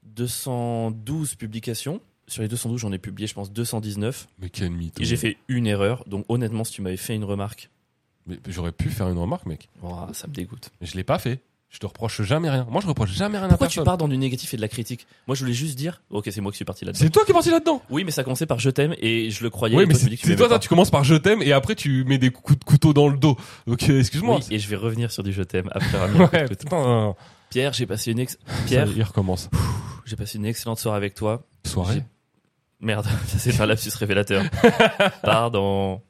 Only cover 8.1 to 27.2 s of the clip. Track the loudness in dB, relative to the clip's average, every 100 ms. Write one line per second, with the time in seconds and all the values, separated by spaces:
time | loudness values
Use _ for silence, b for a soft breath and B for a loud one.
8.1 | _ -14 -14 -10 -6 -6 -4 -4 -2 -2
9.1 | -2 -2 -4 -8 -12 -14 _ -14 -12 -12
10.1 | -12 -12 -12 -12 -14 -20 _ -12 -8 -4
11.1 | -2 -2 -6 _ _ _ -14 -14 -8 -8
12.1 | -6 -2 0 0 -2 -2 -4 -2 -2 -2
13.1 | -2 -4 -2 2 2 2 2 0 2 0
14.1 | 0 -2 -4 -8 -6 -6 -6 -8 -10 -14
15.1 | b -6 -4 -2 -2 -4 -6 -8 -10 _
16.1 | -8 -6 -6 -6 -6 -10 -8 -8 2 4
17.1 | 6 4 4 4 4 2 -2 -2 -4 -2
18.1 | -4 -2 -2 -2 0 2 2 0 0 0
19.1 | 0 -2 -4 -6 -2 4 6 6 6 4
20.1 | 2 2 4 6 6 4 6 6 6 6
21.1 | 6 6 4 6 4 4 -4 0 0 2
22.1 | 4 4 2 2 2 6 6 8 6 6
23.1 | 6 2 2 B B -4 0 4 4 4
24.1 | 0 0 0 0 -4 -4 -4 -4 -2 -4
25.1 | -4 -4 -4 -2 -4 -4 -4 -2 0 2
26.1 | 6 6 6 0 -6 -4 0 2 2 0
27.1 | -4